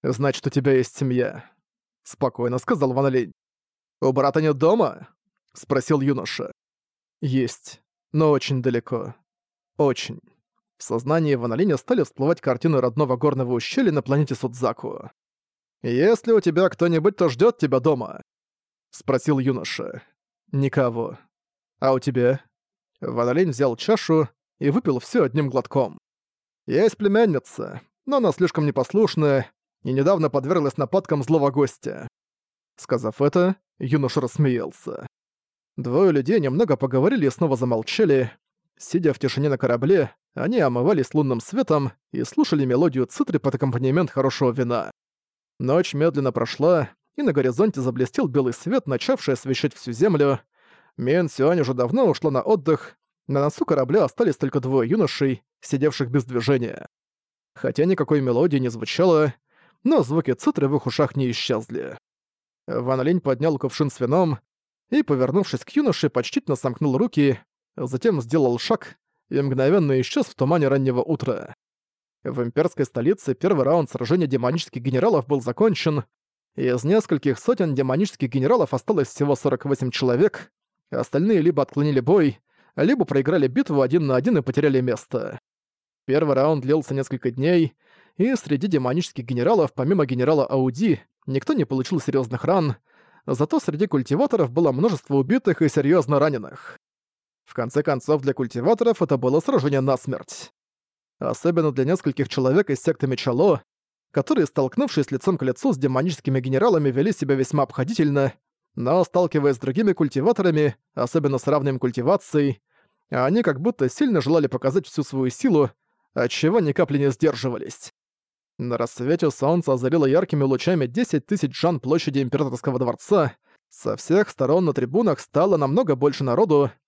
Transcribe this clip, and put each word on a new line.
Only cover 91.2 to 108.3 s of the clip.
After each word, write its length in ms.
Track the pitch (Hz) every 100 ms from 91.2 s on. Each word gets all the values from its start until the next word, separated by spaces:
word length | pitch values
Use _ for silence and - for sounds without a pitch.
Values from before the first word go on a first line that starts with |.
| -
никто 260 | 135 -
не 120 | 285 143
получил 340 | 135 - 165
серьезных 460 | - - 117 123 156
ран, 320 | 190 151 110 _ _ _ _ -
зато 320 | 127 156 320
среди 260 | - 147 208
культиваторов 640 | 143 123 147 190 214 135
было 200 | 131 165
множество 440 | 127 220 160 - 139
убитых 460 | 135 - - 160
и 80 | 156
серьезно 480 | - 139 175 123 147
раненых. 600 | 151 135 87 - - - _ _ _ _ _ _ _
В 80 |
конце 300 | - 117 147
концов, 380 | 151 135 - 151
для 120 | 135
культиваторов 680 | 131 120 120 143 226 233 220
это 160 | 160 131
было 220 | 127 147
сражение 400 | - 262 139 139
насмерть. 680 | 131 127 - 127 - - - _ _ _ _ _ _ _
Особенно 520 | 127 117 170 170 156
для 140 | 131 135
нескольких 440 | 185 151 139 135
человек 400 | - 131 160 202
из 120 | 135
секты 260 | - 156 131
Мечало, 540 | 127 - 123 196 139 _ _ _ _ _
которые, 340 | - - 285 151
столкнувшись 680 | - 131 - - - 139
лицом 260 | 131 - 180
к 60 |
лицу 300 | 131 123 277
с 40 | 147
демоническими 640 | 135 131 170 151 - 131
генералами, 500 | 127 131 233 170 143
вели 200 | 127 180
себя 240 | 190 135 135
весьма 280 | 131 147
обходительно, 720 | 135 - 131 226 151 143 135